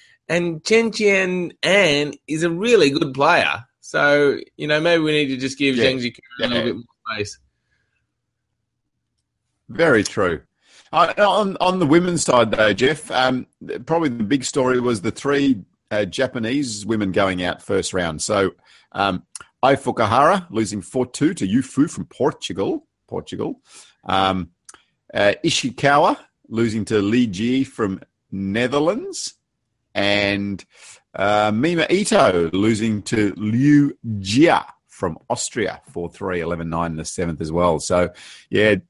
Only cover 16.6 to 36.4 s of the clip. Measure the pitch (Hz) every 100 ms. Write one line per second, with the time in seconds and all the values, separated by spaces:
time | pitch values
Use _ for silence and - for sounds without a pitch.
16.6 | 131 104 101 110 98 101 98 90 87 -
17.6 | - 95 87 92 85 76 - 101 95 -
18.6 | _ _ _ - 98 90 - - - _
19.6 | 127 139 123 117 104 117 151 196 175 107
20.6 | 104 104 - 131 120 - 151 190 95 247
21.6 | - - 165 - - - 139 - - 90
22.6 | 117 311 - _ _ 92 - - - -
23.6 | _ - - _ - 95 95 92 87 _
24.6 | - - _ _ _ 104 101 - 170 -
25.6 | 127 - 139 147 185 294 _ _ _ 113
26.6 | 117 110 98 110 101 123 117 90 117 131
27.6 | 131 - 104 95 - _ _ 98 98 107
28.6 | 123 143 160 220 392 - - - _ _
29.6 | _ _ _ 101 101 101 101 101 101 95
30.6 | - _ - - _ - 101 104 107 107
31.6 | 156 170 - 185 202 202 120 87 82 92
32.6 | 110 107 113 104 - 113 104 - 107 117
33.6 | 143 147 143 - 117 101 95 117 165 92
34.6 | - _ _ - 92 80 - 120 - 123
35.6 | 98 - - 87 85 - 95 90